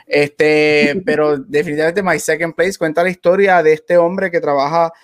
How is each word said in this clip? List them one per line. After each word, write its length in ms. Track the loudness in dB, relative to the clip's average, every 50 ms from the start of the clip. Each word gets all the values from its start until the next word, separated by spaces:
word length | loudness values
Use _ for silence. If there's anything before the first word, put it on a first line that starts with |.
| _
Este, 960 | -2 0 0 0 0 -2 0 0 2 2 2 2 2 2 2 2 0 0 -2
<laughs> 20 | -4
pero 320 | -2 -2 0 0 0 -2 -4
definitivamente 640 | -6 -4 -4 -4 -4 -2 -4 -2 -2 -2 -2 -2
my 160 | -2 -2 -2 -2
second 360 | -2 -2 -2 -2 -4 -4 -2
place, 240 | -2 -2 -2 -2 -4
cuenta 240 | -4 -2 0 0
la 80 | -2 -2
historia 520 | -4 0 0 0 2 2 2 2 2 4 4
de 80 | 2
este 260 | 2 0 0 0 2 2
hombre 320 | 2 2 0 -4 -6 -4
que 100 | -4 -2
trabaja, 520 | -2 0 0 0 0 0 0 0 0 -2 -4 _